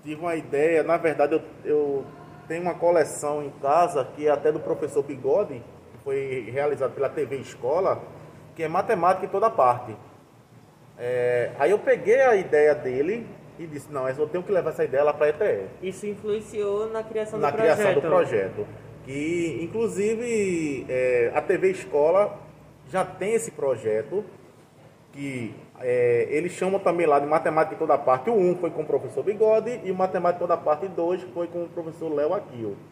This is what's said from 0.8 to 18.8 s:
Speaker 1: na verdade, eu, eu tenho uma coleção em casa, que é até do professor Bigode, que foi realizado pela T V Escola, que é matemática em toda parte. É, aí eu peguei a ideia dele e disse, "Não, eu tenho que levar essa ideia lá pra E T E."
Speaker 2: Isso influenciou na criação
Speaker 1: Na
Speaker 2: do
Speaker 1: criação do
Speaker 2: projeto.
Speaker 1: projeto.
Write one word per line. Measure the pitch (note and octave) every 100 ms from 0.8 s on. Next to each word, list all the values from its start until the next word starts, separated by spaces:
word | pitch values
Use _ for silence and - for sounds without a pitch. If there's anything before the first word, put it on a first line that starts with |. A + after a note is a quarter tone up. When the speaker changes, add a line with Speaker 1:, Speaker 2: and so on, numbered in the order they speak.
Speaker 1:
na | D3 E3
verdade, | E3 C#3+ C#3+
eu, | D#3 - - -
eu | D3+ D3 C#3 C3 - - - -
tenho | E3
uma | F3 D#3+
coleção | E3+ F3 D3 - D3 D3
em | C#3+ -
casa, | C#3 D#3 E3+ C3+ B2 D3
que | D3
é |
até | C#3+ D3+
do | D#3
professor | - - D3 D3
Bigode, | C#3 C3 C3 E3+ G#3 B2+ G#2+ - -
que | -
foi | C#3 C#3 C3+ C3 G#2+
realizado | B2+ D3 C3+ B2+
pela | - C3+
T | D#3+ C3
V | C3+
Escola, | A#2+ - A#2+ D#3+ F#3 A#2 - - - - - -
que |
é | D#3+
matemática | F3 G3+ G#3+ E3+ F#3+ F#3+
em |
toda | G3 A3
parte. | - B2+ B2 - G#2 - - - - - - - _ - -
É, | A#2+ B2 B2 B2 A2+ -
aí | D3
eu | G3+
peguei | C4+ B3 E3+ B3
a | C4 G#3
ideia | D#3 D3+ D3+ C#3+
dele | B2+ B2+ D3+ A#3 A3 - - -
e | E3
disse, | C#3+ -
"Não, | D3 C3
eu | C3+ D3+
tenho | F3
que | F3+
levar | F#3+ D#3
essa | D3+
ideia | D#3 B2+
lá | D3
pra | D3 D3+
E |
T | D3
E." | G#3 A2 F#2+ - F#3
Speaker 2:
Isso | F#3 G#3
influenciou | G3+ G#3+ G#3+ G#3+ G#3 G3+ G3+ A3
na | A3
criação | A3 A3 G#3+ A3
Speaker 1:
Na | A3
Speaker 2:
do | A3
Speaker 1:
criação | A3 D3 G3+ D#3+
do |
Speaker 2:
projeto. | D#3+ F3+ D3+ A2+ F#2+
Speaker 1:
projeto. | F2+ G#2 -